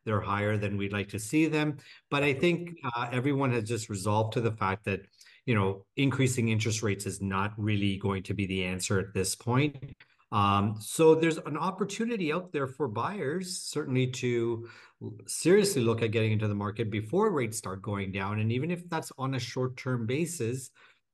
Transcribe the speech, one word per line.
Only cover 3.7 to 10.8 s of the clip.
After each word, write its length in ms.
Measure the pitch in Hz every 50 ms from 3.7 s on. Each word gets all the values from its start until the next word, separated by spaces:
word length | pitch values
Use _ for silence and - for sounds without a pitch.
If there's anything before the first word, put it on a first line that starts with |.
| 120 110 110 -
resolved 440 | 107 95 90 107 104 107 110 110 -
to 80 | 127
the 120 | 113 117 113
fact 320 | - 98 95 95 - -
that, 160 | 107 98 92 - - _ _ - - - - _
you 80 | - 120
know, 320 | 104 98 95 98 - - _ _ -
increasing 500 | 139 139 127 131 135 120 - - 113 113
interest 340 | 113 107 - 120 107 -
rates 240 | - 107 98 98 -
is 160 | 98 87 -
not 300 | 98 98 98 95 98 104 107 110
really 400 | 104 107 107 101 101 101 98 92
going 260 | - 101 98 95 92
to 100 | - 101
be 120 | 98 98
the 180 | 92 95 95 90
answer 360 | 90 92 90 - - 104 95
at 140 | 92 - -
this 220 | 95 92 - -
point. 600 | - - 117 120 127 147 151 139 - - - - - - _ _ _ _ _
Um, 460 | 120 107 101 101 101 101 101 107 110
so 340 | 110